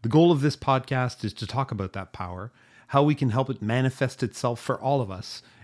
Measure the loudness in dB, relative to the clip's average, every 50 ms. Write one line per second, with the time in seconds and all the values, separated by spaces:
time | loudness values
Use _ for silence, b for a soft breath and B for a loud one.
0 | -2 4 6 6 8 8 6 4 2 0 -2 0 0 0 0 0 0 -2 -2 0
1 | 0 -2 -4 -6 -8 -8 -6 -6 -10 -6 -4 -4 -4 -4 -4 -6 -6 -6 -6 -10
2 | -12 -12 _ -12 -10 -10 -10 -10 -12 -14 b b b b b b b b 2 4
3 | 4 4 4 2 2 0 2 0 0 -2 -4 -4 -2 0 0 2 2 0 0 0
4 | -4 -4 -2 -4 -6 -4 -4 -4 -4 -4 -4 -4 -4 -4 -4 -2 0 0 0 0
5 | -2 -4 -6 -10 -12 -12 -14 -16 b b b b